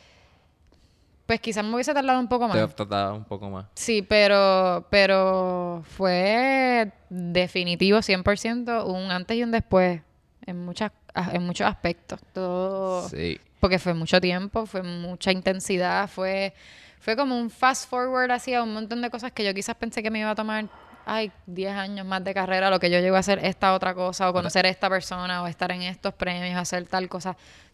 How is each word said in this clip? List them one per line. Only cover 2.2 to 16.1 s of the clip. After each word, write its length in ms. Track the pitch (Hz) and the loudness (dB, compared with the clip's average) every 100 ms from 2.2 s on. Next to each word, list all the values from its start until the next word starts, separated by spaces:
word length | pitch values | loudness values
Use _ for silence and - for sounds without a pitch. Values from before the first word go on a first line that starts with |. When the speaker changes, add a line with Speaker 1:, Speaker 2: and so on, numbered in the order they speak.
| 247 | 2
Speaker 1:
poco 200 | 247 233 | 0 2
Speaker 2:
Te 100 | 117 | 2
Speaker 1:
más. 140 | 110 - | 0 -2
Speaker 2:
tardaba 380 | 101 101 98 | -2 0 0
un 100 | 104 104 | -4 -8
poco 240 | 98 101 | -10 -8
más. 160 | 95 101 | -10 -12
Speaker 1:
Sí, 300 | - - 208 | -8 -2 -2
pero, 840 | 190 214 202 202 196 190 185 175 - | 4 6 6 6 6 6 4 0 2
pero 920 | 202 196 190 190 190 185 180 175 175 156 - | 4 6 6 4 2 0 -2 -4 -8 -10 -2
fue 960 | 190 180 196 226 269 269 254 240 214 - - | 0 2 2 2 2 2 2 2 0 -6 -12
definitivo, 920 | 180 175 175 180 185 175 170 190 214 | -8 -2 0 0 0 -2 2 6 6
cien 180 | 214 185 | 4 2
por 140 | 196 202 | 2 0
ciento, 480 | 226 240 240 226 - | -2 -4 -2 -2 -2
un 240 | 185 190 | -4 -4
antes 260 | 180 180 226 | -4 -2 -2
y 80 | |
un 60 | 233 | 0
después 500 | 226 - 190 180 170 - _ _ _ - | -2 2 4 4 0 -8 _ _ _ -12
en 180 | 175 | -10
muchas, 280 | 175 175 214 - - - 180 | -8 -6 -6 -8 -12 -6 -4
en 100 | 175 | -2
muchos 220 | 175 170 208 | -4 -2 -2
aspectos. 540 | - 170 170 - - _ | -2 -4 -4 -10 -16 _
Todo 800 | - 185 180 185 190 190 180 180 | -8 -4 -4 -4 -4 -4 -4 -6
Speaker 2:
Sí. 300 | - 85 - _ _ | -6 -6 -6 _ _
Speaker 1:
porque 200 | 190 180 | 2 2
fue 160 | 180 165 | 0 -2
mucho 260 | 165 185 | 2 2
tiempo, 460 | 180 180 196 226 220 | 2 -2 -4 -4 -4
fue 160 | 190 | -6
mucha 480 | 180 175 175 180 196 | -8 -8 -10 -4 0
intensidad, 760 | 185 190 190 - 185 180 180 | 0 0 -2 -2 -2 0 0
fue, 460 | 202 | -2